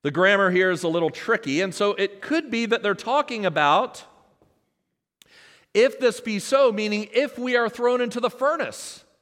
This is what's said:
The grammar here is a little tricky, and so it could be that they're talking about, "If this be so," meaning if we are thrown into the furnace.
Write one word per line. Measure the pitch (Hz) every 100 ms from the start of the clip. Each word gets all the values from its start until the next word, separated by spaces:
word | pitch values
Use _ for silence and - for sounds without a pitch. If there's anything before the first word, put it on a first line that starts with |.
The | 147
grammar | 147 185 202 196
here | 180 185
is | 175
a | 175
little | 170 160
tricky, | - - 262 139 143
and | 190
so | - 208
it | 190 196 202
could | - 320 302
be | 233 226
that | 233
they're | 208
talking | 190 226 277 277 233
about, | 190 156 147 165 240 - - _ _ _ _ _ _ _ _ _ _ _ _ - - _ _
"If | 202 254 -
this | 247 -
be | 226 208
so," | - 269 262
meaning | 208 214 208 208
if | 233 285 -
we | 254 240
are | 226
thrown | 233 240 247
into | 240 240
the | 233
furnace. | - 269 330 147 - - - _ _